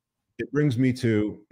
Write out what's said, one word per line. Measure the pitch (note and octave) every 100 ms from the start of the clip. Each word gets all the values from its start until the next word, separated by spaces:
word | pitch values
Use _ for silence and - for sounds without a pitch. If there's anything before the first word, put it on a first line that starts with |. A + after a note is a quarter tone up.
| _ _ _ -
it | A2+
brings | C#3+ D3+ A#2
me | C3
to, | B2+ A#2 G#2+ G#2 - -